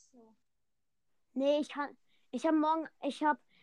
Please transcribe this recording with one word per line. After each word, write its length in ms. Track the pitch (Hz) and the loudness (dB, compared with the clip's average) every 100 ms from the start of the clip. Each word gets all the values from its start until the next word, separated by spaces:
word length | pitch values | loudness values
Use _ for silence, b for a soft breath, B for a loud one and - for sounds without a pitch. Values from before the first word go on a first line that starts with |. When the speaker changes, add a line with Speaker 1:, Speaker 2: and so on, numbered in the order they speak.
| _ | _
Speaker 1:
so. 260 | 247 220 214 _ _ _ _ _ _ _ _ _ | -20 -20 _ _ _ _ _ _ _ _ _ _
Speaker 2:
Nee, 280 | - 277 294 | -2 2 2
ich 100 | 294 | 0
kann, 260 | 285 285 - _ _ _ | -6 -8 -10 _ _ _
ich 160 | 247 320 | -4 2
hab 80 | |
morgen, 320 | 311 302 320 311 - | 2 2 0 -4 -8
ich 240 | 285 - | -8 -2
hab, 140 | 302 294 _ _ | 0 -2 _ _